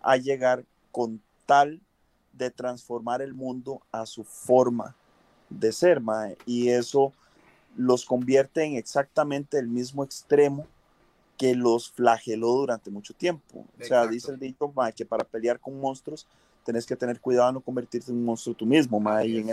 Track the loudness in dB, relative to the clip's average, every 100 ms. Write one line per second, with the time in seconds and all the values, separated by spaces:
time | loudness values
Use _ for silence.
0 | 2 2 2 0 0 0 -4 _ _ -4
1 | -4 -6 _ _ 2 4 4 0 _ _
2 | _ _ _ -8 -8 -4 -8 -8 -8 -8
3 | -6 -6 -6 -10 -8 -8 -10 -12 _ -10
4 | -10 -12 -16 -8 2 4 4 0 -6 -14
5 | _ _ _ _ -18 -2 -2 2 4 4
6 | 2 -4 -4 -10 -6 0 2 2 2 2
7 | 2 -2 _ _ _ _ _ -2 2 2
8 | 2 -4 2 4 4 0 -2 -4 -4 -2
9 | -2 0 0 -2 -2 -4 -2 -4 -6 -6
10 | -8 -8 2 4 4 2 -10 _ _ _
11 | _ _ _ -2 0 4 4 2 0 2
12 | 4 4 0 -2 0 2 0 -4 -6 -14
13 | -14 -6 -4 -6 _ -20 -20 -14 0 2
14 | 2 -2 -8 -10 -10 -8 -6 -2 -4 -4
15 | -6 -4 -4 -4 -4 -4 -6 -8 -8 -8
16 | -12 -16 -18 _ _ _ -8 -6 -6 -6
17 | -6 -6 0 4 4 0 -8 -8 -6 -8
18 | -6 -4 -4 -4 -6 -6 2 4 4 0
19 | 0 0 0 -2 -4